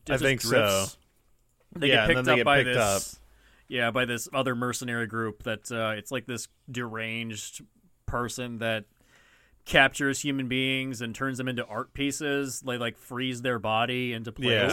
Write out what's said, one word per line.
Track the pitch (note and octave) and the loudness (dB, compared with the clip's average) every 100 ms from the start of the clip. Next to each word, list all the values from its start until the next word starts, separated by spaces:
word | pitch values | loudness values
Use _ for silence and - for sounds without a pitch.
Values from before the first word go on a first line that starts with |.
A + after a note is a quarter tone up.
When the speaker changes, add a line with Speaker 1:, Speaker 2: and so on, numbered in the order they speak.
| - | -2
Speaker 1:
it | |
Speaker 2:
I | |
Speaker 1:
just | C3+ | 2
Speaker 2:
think | C3+ B2+ | 2 2
so. | A2+ | 2
Speaker 1:
drifts. | A#2+ G#2 G2 F#2+ - _ _ _ _ _ _ _ F3 | 4 4 4 0 -8 _ _ _ _ _ _ _ 0
They | C#3+ | 4
Speaker 2:
Yeah, | |
Speaker 1:
get | B2 | 4
Speaker 2:
and | G#2+ | 6
Speaker 1:
picked | B2 | 4
Speaker 2:
then | |
they | C3 | 4
Speaker 1:
up | D3+ | 4
Speaker 2:
get | C#3+ | 6
Speaker 1:
by | C#3 | 4
Speaker 2:
picked | B2 A#2+ | 4 4
Speaker 1:
this, | G#2 G2 - | 4 2 -2
Speaker 2:
up. | - - _ _ _ - | -14 -20 _ _ _ -8
Speaker 1:
yeah, | B2+ A#2 | -2 0
by | A2+ B2 | 0 0
this | A#2+ - | -2 -2
other | C3+ C3 A#2+ | -2 0 0
mercenary | B2 A#2 B2 A#2 A2+ | -2 -4 -4 -4 -4
group | A2+ A2 - | -2 -4 -4
that, | A#2+ G#2+ - | -8 -8 -6
uh, | A#2 A2 G#2+ | -2 -2 -4
it's, | - | -6
like, | C3 A2 | -8 -6
this | A#2 - _ - | -8 -10 _ -10
deranged | B2+ A#2+ A2 A2+ A2+ A2+ G#2 - - - _ _ _ - | -6 -6 -6 -6 -6 -6 -8 -12 -14 -20 _ _ _ -6
person | B2 A#2 - B2 A#2 | -4 -4 -4 -8 -4
that | A2+ A2 G#2 _ _ _ _ _ _ _ - | -2 -2 -4 _ _ _ _ _ _ _ 2
captures | D#3 C3+ - C#3 C3+ | 6 6 4 -2 0
human | D3 C#3 B2+ | -2 -2 -2
beings | C3 C3 C3 C3 A#2+ | 0 0 0 -4 -6
and | A#2+ | -8
turns | G#2 C3+ B2+ | -4 -4 -2
them | B2+ | -4
into | B2 - | -4 -4
art | A2 B2+ | -6 -8
pieces. | - C#3+ C3+ D3+ C#3+ C#3 B2 | -4 -4 -2 -2 -2 -2 -6
They, | C3 B2 | -6 -4
like, | A#2 A2+ | -4 -6
freeze | - B2+ C3 A#2+ | -10 -4 -4 -2
their | B2 A#2 | -2 -2
body | A2 A2 A#2+ B2+ B2 | 0 2 2 0 -4
into | A#2 A2+ | -4 -8
place | A2+ B2+ | -2 2
Speaker 2:
Yeah. | A2 G2 | 4 4